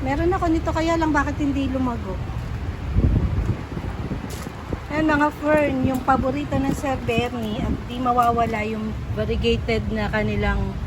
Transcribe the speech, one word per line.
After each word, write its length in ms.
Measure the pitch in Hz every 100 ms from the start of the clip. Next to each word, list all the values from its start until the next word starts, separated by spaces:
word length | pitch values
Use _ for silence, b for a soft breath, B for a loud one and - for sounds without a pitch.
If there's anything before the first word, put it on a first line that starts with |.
Meron 320 | 262 285 330 370
ako 160 | 349
nito, 160 | 320 330 320
kaya 240 | 320 339
lang 160 | 320 294
bakit 240 | 277 285
hindi 320 | 285 277 269
lumago? 480 | 262 254 233 202 185 - - - - - - - - - - - - - - - - - - - - - - - - - - -
Ayan, 160 | 294 311
mga 240 | 294 294 294
fern, 480 | 294 302 285 269 262
yung 160 | 262
paborito 560 | 262 262 269 269 294 277
ng 160 | 269 277
Sir 240 | 285 262 240
Bernie, 560 | 233 240 247 220 214
at 80 | - - -
di 80 | 240
mawawala 640 | 247 240 240 233 226 220 214
yung 240 | 220 214 214 - -
variegated 720 | 214 233 233 226 - 226 214
na 240 | 214 208
kanilang 640 | 214 214 208 208 196 196 190